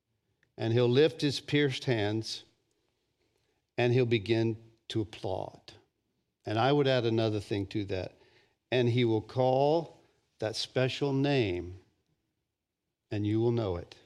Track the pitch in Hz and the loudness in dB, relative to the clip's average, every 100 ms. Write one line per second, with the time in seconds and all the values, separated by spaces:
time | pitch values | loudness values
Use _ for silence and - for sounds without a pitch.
0 | _ _ _ _ _ - 113 117 120 123 | _ _ _ _ _ -6 0 2 4 6
1 | 160 160 147 - - 147 143 131 - 117 | 4 2 -4 -4 -2 2 2 0 -2 0
2 | 104 110 110 - - _ _ _ _ _ | 0 -2 -4 -10 -14 _ _ _ _ _
3 | _ _ _ _ _ _ _ - 120 123 | _ _ _ _ _ _ _ -2 2 2
4 | 120 117 98 113 113 110 - _ - 110 | 2 0 0 0 0 -2 -10 _ -8 -6
5 | 101 - 101 92 - - - - _ _ | -6 -8 -6 -6 -8 -14 -20 -20 _ _
6 | _ _ _ _ - 110 127 147 135 131 | _ _ _ _ -4 0 2 4 4 2
7 | 117 113 113 107 - 101 95 110 95 92 | 2 2 0 -2 -4 -4 -4 -6 -6 -6
8 | - - _ _ _ _ _ 123 120 123 | -8 -12 _ _ _ _ _ 0 2 2
9 | 117 110 - 127 127 131 143 165 156 - | 2 0 -2 0 2 2 2 0 -2 -12
10 | _ _ _ - 107 - - 127 127 - | _ _ _ -8 -6 -6 -4 0 0 0
11 | 143 135 143 139 104 87 87 92 _ _ | -2 0 2 2 0 -2 -8 -14 _ _
12 | _ _ _ _ _ _ _ _ _ _ | _ _ _ _ _ _ _ _ _ _
13 | _ 107 104 110 117 117 104 87 - - | _ -4 -2 0 0 0 -2 -4 -10 -20